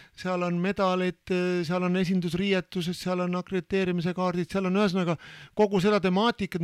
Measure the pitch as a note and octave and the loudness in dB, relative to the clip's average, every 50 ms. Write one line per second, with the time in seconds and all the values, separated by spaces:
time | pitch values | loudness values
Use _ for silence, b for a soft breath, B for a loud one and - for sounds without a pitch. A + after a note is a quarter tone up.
0 | B B B - - F3+ F#3 F3+ F3+ F3 F3 F3 F3 F#3+ G3+ - G3 F#3 F#3 F#3 | B B B -10 -6 -4 -2 -2 -2 -2 -2 0 -2 -2 0 0 0 2 2 2
1 | F#3 F3+ F3 - _ - F#3 F3+ F3+ F3+ F3+ F3+ F3 D3 F3+ F#3 F3+ F3+ F3+ F#3 | 0 -2 -4 -4 _ -4 -2 0 0 0 0 -2 -2 -2 -2 0 0 0 0 0
2 | F#3+ D#3+ F#3+ F#3 E3+ F3+ D#3 F3+ G3 G3+ G3 F#3 E3+ - - F#3 E3+ E3+ F3+ - | 0 0 0 0 0 -2 -2 -2 0 0 0 0 -2 -2 -6 -6 -4 -4 -6 -6
3 | - F3+ F#3 F3+ F3+ F3+ F3+ F3+ F3 - G3 F#3 E3+ - G3 F#3+ F#3+ F3+ F3 F3+ | -4 -4 -2 -2 -2 -2 -2 -4 -4 -4 -4 -4 -2 -2 -2 0 0 0 0 0
4 | D#3+ F3+ F3+ F#3 F#3 F#3 E3+ F3+ F3 - - G3 F#3+ F3+ F3+ G3 G#3+ G3 E3+ F#3+ | -2 -2 -2 -2 -2 -2 -2 -2 -4 -2 -2 -2 0 0 2 2 2 2 2 0
5 | F3+ E3 E3 B B B B B B B _ - G#3+ G3+ G3+ G3 E3+ G#3 G#3+ G3+ | 0 0 -2 B B B B B B B _ 2 2 4 4 2 4 4 4 4
6 | E3 F#3+ F3+ F#3+ G#3+ A#3+ A3+ - G3+ F3+ - F3+ | 4 2 2 2 2 2 0 0 -4 -2 0 0